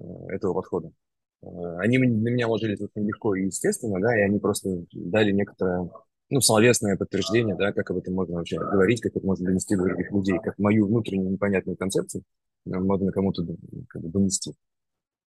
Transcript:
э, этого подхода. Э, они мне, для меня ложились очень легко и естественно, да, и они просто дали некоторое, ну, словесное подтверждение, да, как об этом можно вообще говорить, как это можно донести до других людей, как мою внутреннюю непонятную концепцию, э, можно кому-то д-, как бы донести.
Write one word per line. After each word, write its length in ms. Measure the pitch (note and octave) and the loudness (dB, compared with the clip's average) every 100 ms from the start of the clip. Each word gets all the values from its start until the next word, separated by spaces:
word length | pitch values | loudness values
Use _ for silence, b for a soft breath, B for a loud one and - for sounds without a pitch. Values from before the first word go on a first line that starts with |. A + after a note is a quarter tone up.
| E2+ F2+ F2+ | -12 -14 -10
э, 40 | F#2+ | -4
этого 180 | G2 | -2
подхода. 380 | F2 - F#2 E2 - _ _ _ _ | -2 -2 -4 -6 -16 _ _ _ _
Э, 60 | F#2+ F2+ F2 E2+ | -16 -10 -8 -6
они 180 | G2+ B2+ | -2 0
мне, 120 | B2+ | 2
для 200 | A2+ A2+ | 0 0
меня 160 | B2 A#2 | -2 -2
ложились 320 | A2 A2 G2 | -2 -2 -4
очень 260 | G2+ - G#2 | -6 -6 -4
легко 280 | G2+ A2+ F#2+ | -4 -2 -2
и 100 | F#2+ | -2
естественно, 540 | - F3+ G#3+ A2+ F#2+ | -2 -2 -2 -2 0
да, 160 | G#2+ A#2 | 2 2
и 40 | |
они 160 | G2 G2+ | 2 2
просто 300 | G2+ G2+ G2 F2+ E2+ | 0 -2 -2 -6 -8
дали 400 | - F2+ G#2+ G#2+ | -10 -2 2 4
некоторое, 580 | G2 G2+ - F#2 F2+ F2+ - _ _ - | 2 0 -2 -2 0 -4 -10 _ _ -4
ну, 100 | C#3 | 0
словесное 540 | - A2 A#2+ A#2 G#2 F#2+ | 4 6 6 6 2 0
подтверждение, 600 | G2 G2 F#2+ A2+ A2+ F2 | 0 -2 2 2 2 0
да, 160 | G2 | 0
как 180 | G#2+ G2 | 0 -2
об 60 | F2+ | -2
этом 160 | - | -2
можно 220 | F#2 F2 E2+ | -2 -2 -4
вообще 220 | E2 E2+ | -4 -4
говорить, 420 | E2 G2+ F#2+ A#2+ | 0 4 4 4
как 140 | G2 F#2 | 0 -2
это 100 | F#2 | 0
можно 200 | F#2+ F2+ | 0 2
донести 300 | F#2 - G2+ | 0 2 2
до 80 | |
других 260 | F#2 F2 F2 | 2 0 -2
людей, 260 | G2+ F#2+ F2 | 0 0 0
как 140 | - - | -2 0
мою 280 | G2+ A2 G2+ | 4 4 4
внутреннюю 440 | A#2 A2+ G2 F#2 | 2 0 -2 0
непонятную 440 | F#2+ G2+ F#2+ F#2+ F2 | 0 0 0 0 -4
концепцию, 440 | F#2+ - - F#2+ - _ _ _ - | -2 -2 -2 -8 -12 _ _ _ -6
э, 40 | F#2 | -2
можно 340 | F#2+ G2 F#2+ | 2 2 0
кому-то 300 | F#2 F#2+ E2+ | 0 0 0
д-, 120 | E2+ E2 - - - | -4 -8 -12 -16 -14
как 140 | - | -10
бы 60 | E2 | -4
донести. 440 | F2+ C#3 - - D3 _ _ _ _ _ _ _ | 2 2 2 -6 -12 _ _ _ _ _ _ _